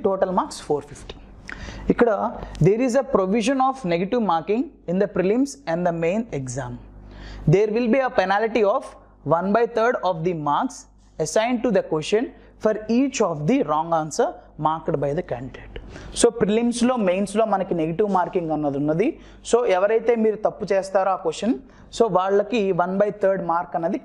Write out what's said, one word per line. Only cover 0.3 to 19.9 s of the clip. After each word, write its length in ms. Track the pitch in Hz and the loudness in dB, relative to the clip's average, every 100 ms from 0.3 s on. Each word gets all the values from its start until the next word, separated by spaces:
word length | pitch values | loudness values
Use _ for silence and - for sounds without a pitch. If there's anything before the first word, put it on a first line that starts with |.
| 185 | 0
మార్క్స్ 200 | - - - | -2 -6 -4
ఫోర్ 200 | 147 - | -4 -4
ఫిఫ్టీ. 240 | - - - - - - - - - - | -16 -18 -18 -20 -20 -16 -14 -14 -6 0
ఇక్కడ 160 | - 233 202 214 - - - 170 | 4 4 2 -2 -6 -8 2 4
there 160 | 226 262 | 4 2
is 60 | 240 | 2
a 20 | 262 202 | 2 2
provision 460 | 185 233 214 269 262 | 2 2 2 2 0
of 160 | 269 175 | 0 -2
negative 320 | 170 190 247 202 | -2 0 0 0
marking 320 | 165 156 214 330 - - | 0 0 -2 -4 -8 -4
in 60 | 185 | 0
the 60 | 202 196 | 0 0
prelims 380 | 185 233 277 - - | 0 2 -2 -4 -6
and 100 | 170 175 | -2 -2
the 40 | 165 | 0
main 200 | 165 208 233 143 | -2 -2 -4 -6
exam. 340 | 131 123 127 123 - - - - - - - | -8 -8 -8 -12 -16 -20 -20 -18 -16 -4 4
There 160 | 180 214 | 4 4
will 140 | 220 240 | 2 2
be 60 | 269 254 | 2 2
a 40 | 247 | 2
penalty 420 | 185 202 226 233 196 247 | 2 2 2 2 2 2
of 80 | - - - - 139 | -2 -20 -20 -8 0
one 140 | 165 190 220 | 0 4 2
by 60 | 233 226 | 2 2
third 200 | 226 233 180 | 2 2 0
of 60 | 170 165 | 0 -2
the 40 | 170 147 | -2 0
marks 300 | 151 254 - - - - - | 0 -2 -6 -20 -20 -14 -6
assigned 360 | 156 220 233 247 254 | -2 0 0 0 2
to 40 | 196 | 2
the 80 | - | 0
question 320 | 156 151 214 254 - - - | -2 0 0 0 -8 -20 -2
for 100 | 214 214 214 233 | 0 0 0 2
each 220 | 277 - 196 | 2 2 0
of 80 | 151 151 | 0 2
the 80 | 269 214 | 2 2
wrong 220 | 151 165 165 | 0 0 -2
answer 280 | 156 - 285 - - - 151 | -2 0 -2 -2 -16 -4 -2
marked 300 | 160 165 151 | -2 -2 -2
by 80 | 143 147 | -2 -4
the 60 | - | -4
candidate. 440 | 123 131 - - - - - - - | -8 -10 -14 -16 -16 -16 -16 -12 2
So, 80 | 233 233 | 2 4
ప్రిలిమ్స్లో, 560 | 196 220 240 233 240 254 190 | 0 2 0 0 0 0 0
మెయిన్స్లో 360 | 185 202 202 214 | 0 -2 -2 0
మనకి 200 | 196 185 170 | 0 -2 -2
నెగిటివ్ 280 | 160 170 214 185 | -2 -2 0 0
మార్కింగ్ 360 | 175 185 165 151 | 0 -2 -2 -2
అన్నది 240 | 147 139 | -2 -2
ఉన్నది. 260 | 147 160 254 - - - - | -2 0 -2 -4 -14 -18 0
So, 80 | 233 240 180 | 0 2 2
ఎవరైతే 380 | 202 | 4